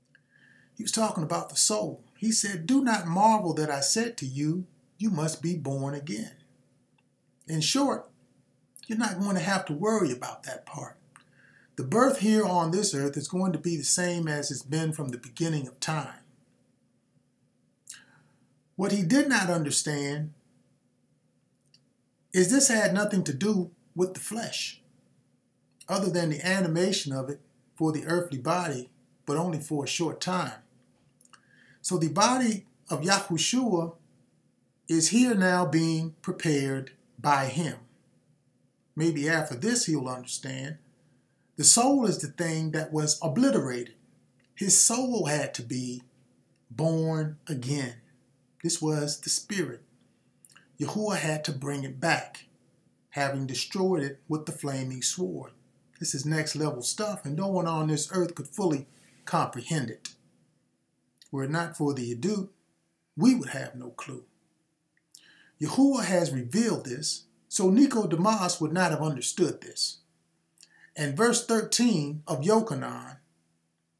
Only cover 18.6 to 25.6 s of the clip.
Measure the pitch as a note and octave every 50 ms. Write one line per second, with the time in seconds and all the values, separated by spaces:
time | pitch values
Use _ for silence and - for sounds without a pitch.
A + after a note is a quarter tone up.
18.6 | _ _ _ - F#3 G3+ G3+ G#3 F#3 D#3+ A#3+ C#4+ C#4+ C#4+ B3+ G#3+ F#3+ F3 F3 E3
19.6 | D3+ C#3+ C#3 - - D#3 D3 C#3+ C#3+ C#3+ D3 D3 D3+ D3+ D3+ _ _ _ _ _
20.6 | _ _ _ _ _ _ _ _ _ _ _ _ _ _ _ _ _ _ _ _
21.6 | _ _ _ _ _ _ _ _ _ _ _ _ _ _ - F#3 F#3 F3 B3 C#4
22.6 | C#4 - A3+ G#3+ G3+ F3 F3 G3+ G#3 G#3 G#3 F#3 E3 - C3+ C3 F#3+ G#3+ G#3+ F#3+
23.6 | F3 E3+ - _ _ _ - E3+ F#3 F3+ - - - - G#3+ A3+ A3 - - -
24.6 | - - - - _ _ _ _ _ _ _ _ _ _ _ _ _ _ _ _